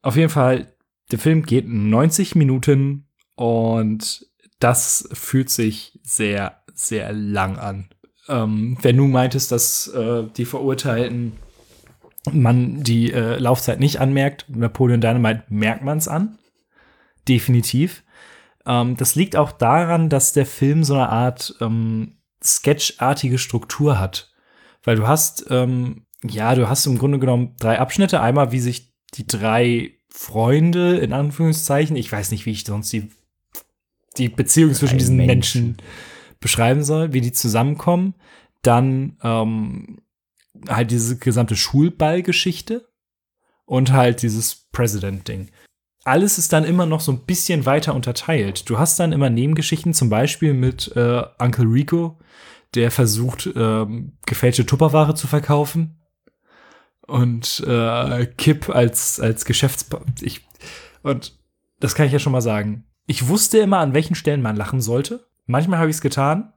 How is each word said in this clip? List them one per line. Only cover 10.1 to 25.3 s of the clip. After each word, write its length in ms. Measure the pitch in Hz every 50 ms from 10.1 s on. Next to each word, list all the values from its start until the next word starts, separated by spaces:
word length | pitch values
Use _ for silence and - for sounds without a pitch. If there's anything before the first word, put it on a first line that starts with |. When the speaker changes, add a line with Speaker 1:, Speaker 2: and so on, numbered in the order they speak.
| 120 117 110 110 -
Speaker 1:
die 100 | - 120
Verurteilten 920 | - - 131 135 135 131 131 - 139 113 113 123 120 120 120 120 113 107 - - - _ _ _ _ _ _ _ _ _ _ _ _ _ - _ - 151
man 500 | 156 123 113 123 127 127 123 - 143 143
die, 300 | 117 117 117 117 113 -
äh, 240 | 123 113 113 120
Laufzeit 420 | 139 127 120 127 123 - - - -
nicht 220 | 135 147 151 -
anmerkt, 440 | 131 135 139 139 135 139 - - - -
Napoleon 500 | - 113 117 113 - - 131 120 120 117
Dynamite 440 | 117 - 117 123 117 110 110 110 -
merkt 360 | - 104 104 107 110 117 107 131
man's 260 | 135 151 156 156 -
an. 280 | 147 160 202 220 214 _ _ _ _ _ _ _ _ _ _ _ _ _ _ _ _ _ _ -
Definitiv. 720 | 127 117 - - 123 120 110 - - 127 160 180 - - _ _ _ - - - - - _ _ _ _ _
Ähm, 320 | 127 123 120 120 123 123
das 160 | - 127 - -
liegt 220 | 147 196 - -
auch 160 | - 147 139
daran, 580 | - - 131 113 139 160 175 165 170 165 165 156
dass 240 | 147 135 - - -
der 140 | 143 131
Film 360 | - - - 135 139 147 160 160
so 120 | 135 139
eine 140 | 135 127 -
Art, 460 | - 113 123 127 123 - - - - _
ähm, 560 | 120 110 113 113 113 113 113 110 110 - _ _ _ _ _ _ -
sketchartige 920 | - - - - 143 151 156 - - - - 123 131 143 - - 127 123
Struktur 640 | 127 - - - 113 - - - - 147 147 135 95
hat. 340 | 95 92 - - - _ _ _ _ _ _ _ _ _ _ _ _
Weil 120 | 120 113
du 120 | 110 107
hast, 380 | 117 147 156 - -